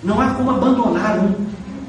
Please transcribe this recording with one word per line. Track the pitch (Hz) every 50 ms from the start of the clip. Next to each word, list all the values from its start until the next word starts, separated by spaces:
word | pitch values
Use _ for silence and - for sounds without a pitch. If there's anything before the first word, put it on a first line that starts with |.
| -
Não | 185 214 -
há | 262 254 -
como | - 254 262
abandonar | 262 262 - 269 254 233 233 - 170 180 - 214 202 175
um, | 202 196 - - 208 - - - - - - - -